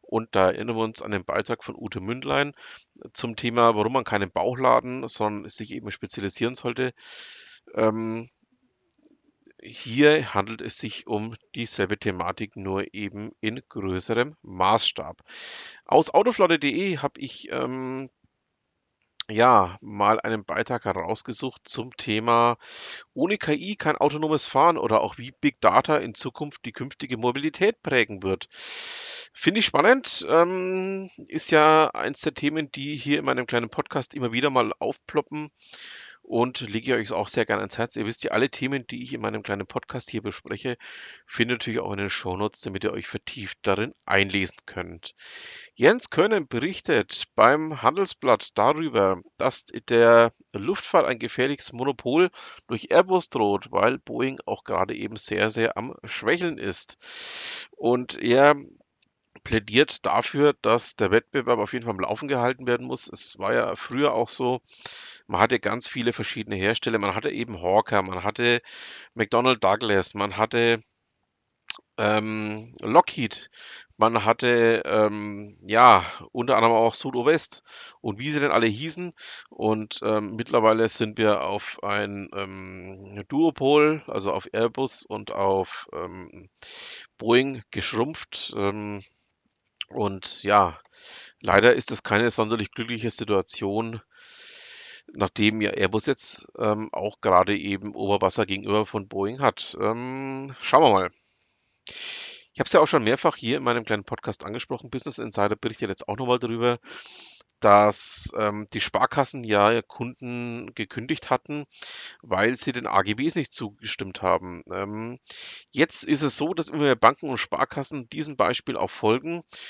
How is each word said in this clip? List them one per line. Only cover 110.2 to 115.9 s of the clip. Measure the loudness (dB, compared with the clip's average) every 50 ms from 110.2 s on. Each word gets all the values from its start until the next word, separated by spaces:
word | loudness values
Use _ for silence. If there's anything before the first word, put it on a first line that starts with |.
| -10 -10 -8 -6 -6 -8 -8 -10 -12 -10 -10
gekündigt | -10 -10 -8 -8 -8 -6 -6 -6 -6 -2 -2
hatten, | -2 -2 -2 -6 -10 -10 -10 -12 -16 -16 -14 -12 -12 -12 -14 -14 -16 -18
weil | -4 0 2 4 4 4 2
sie | 0 -2 -4
den | -4 -4 -4 2
A | 2 2
G | 2 2 0
Bs | -2 -2 -2 -2
nicht | -2 -4 -4 -6
zugestimmt | -8 -8 -10 -10 _ -10 -10 -8 -8 -8 -10 -8 -2
haben. | 0 2 2 2 0 -6 -12 -14 -12 -10
Ähm, | -8 -6 -6 -6 -8 -8 -10 -10 -12 -14 _ -18 -16 -16 -14 -14 -16 -18 -18 _
jetzt | 0 0 0 0